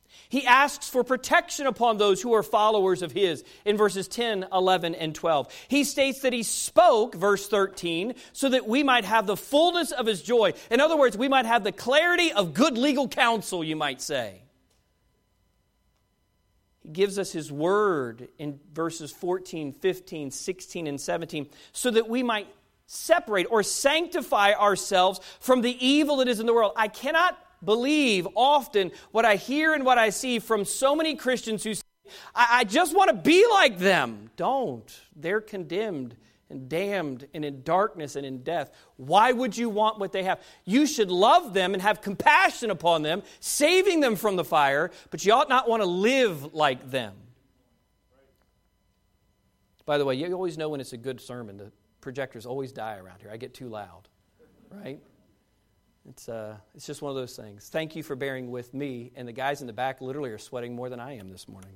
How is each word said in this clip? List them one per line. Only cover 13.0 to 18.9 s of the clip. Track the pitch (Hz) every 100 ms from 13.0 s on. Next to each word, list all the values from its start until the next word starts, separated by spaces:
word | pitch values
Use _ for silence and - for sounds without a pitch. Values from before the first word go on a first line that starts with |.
| 254
counsel, | - 240 226 - 180
you | 160 156
might | 147 127
say. | - 139 107 92 _ _ _ _ _ _ _ _ _ _ _ _ _ _ _ _ _ _ _ _ _ _ _ _
He | 160
gives | 156 196 190
us | 185
his | 170 139
word | 143 165 202 208 156 123 117 123 -
in | 147 139 _
verses | 151 165